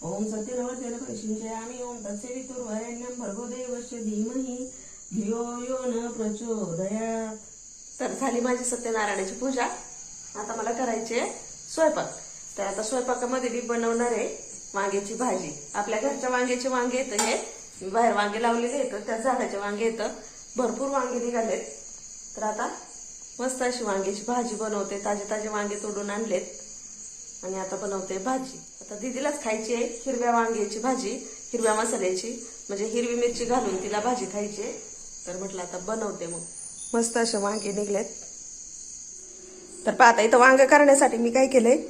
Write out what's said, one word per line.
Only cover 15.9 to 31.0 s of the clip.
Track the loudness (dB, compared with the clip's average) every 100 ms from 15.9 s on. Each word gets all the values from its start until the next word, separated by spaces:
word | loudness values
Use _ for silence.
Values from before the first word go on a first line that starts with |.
| 0
घरच्या | 0 0 0
वांग्याचे | 2 2 2 2
वांगे | 2 2 0
येतं | 0 0
हे, | 2 0 -2 -12 -16 -10
मी | -2
बाहेर | 4 4
वांगे | 4 2 2
लावलेले | 2 2 0
आहेत, | 0 -2 -2 -4
त्या | 0
झाडाचे | 2 2 0 -2
वांगे | -2 0
येतं, | 0 0 -4 -6 -14 -16 -8 0
भरपूर | 0 0 0
वांगे | 0 0 0
निघालेत. | 0 0 0 -2 -4 -12 -14 -16 -14 -16 -14 -4
तर |
आता | -2 -2 -4 -6 -14 -16 -16 -16 -16 -4
मस्त | -4 0
अशी | 0 0
वांग्याची | 0 0 0 -2 0
भाजी | 0 0 -2
बनवते, | -2 -2 -2 -2
ताजे | -2 -2 -2
ताजे | -4 -2
वांगे | -2 -2 -2
तोडून | -4 -4 -4
आणलेत | -2 0 -2 -2 -12 -14 -16 -16 -16 -16 -14 -16 -12
आणि | -6 -6
आता | -4 -4
बनवते | -2 -4 -4 -4
भाजी. | -2 -2 -4 -12 -16 -18
आता | -14
दीदीलाच | -8 -6 -2 -2 -2
खायची | -2 -2 0
आहे | 0 0 -2
हिरव्या | -4 0 4
वांग्याची | 4 4 2 -2 0
भाजी, | 0 0